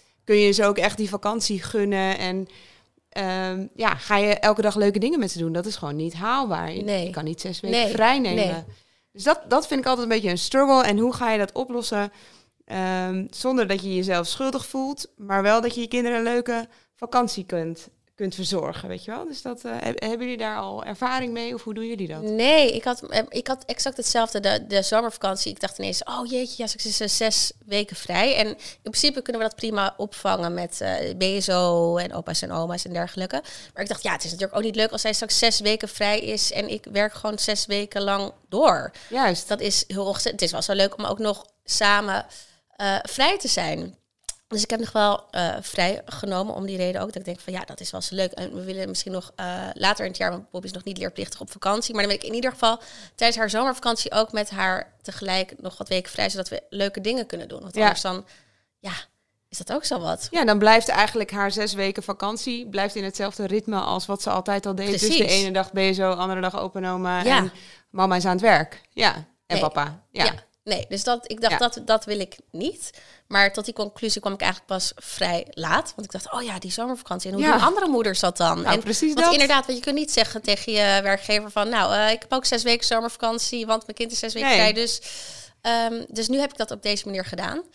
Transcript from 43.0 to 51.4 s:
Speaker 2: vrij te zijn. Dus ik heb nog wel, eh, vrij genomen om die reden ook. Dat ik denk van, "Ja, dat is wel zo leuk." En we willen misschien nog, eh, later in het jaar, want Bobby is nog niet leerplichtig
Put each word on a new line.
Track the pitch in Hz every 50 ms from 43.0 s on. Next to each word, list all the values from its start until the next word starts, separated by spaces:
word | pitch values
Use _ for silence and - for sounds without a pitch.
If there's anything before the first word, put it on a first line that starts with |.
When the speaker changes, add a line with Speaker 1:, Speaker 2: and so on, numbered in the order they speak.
Speaker 2:
vrij | - - - - - - 403 -
te | - 240
zijn. | - 185 - 156 156 160 170 185 - _ _ _ _ _ - - - _ _ -
Dus | 220 208
ik | 214 -
heb | 233 220
nog | 226 -
wel, | - 220 208 208 202 - - -
eh, | - 180 175 170 - -
vrij | - - - - 175 180 208 - -
genomen | - - - - 202 190 185 196 220 -
om | - 190
die | 196 190
reden | 180 180 180 185 196
ook. | 190
Dat | 214 214
ik | 202 190
denk | 180 175 -
van, | - -
"Ja, | 185 180 175
dat | - - -
is | 185 -
wel | - 190
zo | 180 - 185
leuk." | 190 190 180
En | 185 - 185 185 -
we | 180 185
willen | 190 185 190 185 190
misschien | 185 185 - 196
nog, | 185 185 - - -
eh, | - 190 180 180 185 185 - -
later | - - 196 208 - -
in | 190
het | 185 -
jaar, | 190 180
want | 175 180 208 _
Bobby | - 180 185
is | 185
nog | 190 185 -
niet | 196 190 185
leerplichtig | 185 180 - - 196 - - -